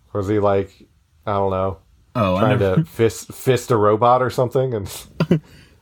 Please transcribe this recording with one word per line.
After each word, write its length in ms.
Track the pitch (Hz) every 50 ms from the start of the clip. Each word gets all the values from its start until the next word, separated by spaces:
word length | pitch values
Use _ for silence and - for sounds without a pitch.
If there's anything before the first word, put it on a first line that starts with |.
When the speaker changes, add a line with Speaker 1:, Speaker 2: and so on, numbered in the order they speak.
| _ _ -
Speaker 1:
Was 160 | 104 95 98
he, 100 | 107 104
like, 320 | 101 101 98 98 98 - - _ - _ _ _ _ _ _ _ -
I 80 | 110 101
don't 180 | 98 98 95
know, 280 | 95 95 95 95 90 - _ _ _ _ _ _ -
Speaker 2:
Oh, 200 | 127 104 92 90
I 20 | 95
Speaker 1:
trying 200 | 107 107 104 101
Speaker 2:
never 160 | 98 95 92
Speaker 1:
to 80 | 85 80
fist, 480 | - - - 113 110 - - - - -
fist 380 | - - 131 131 123 - -
a 40 | 123
robot 460 | 107 104 104 107 104 120 120 127 127
or 80 | 127 120
something? 440 | - 139 127 113 - 135 131 131 117
And 340 | 104 98 - - - - - - - 156 -
Speaker 2:
<laughs> 120 | 175 151 - - - - - _ _ _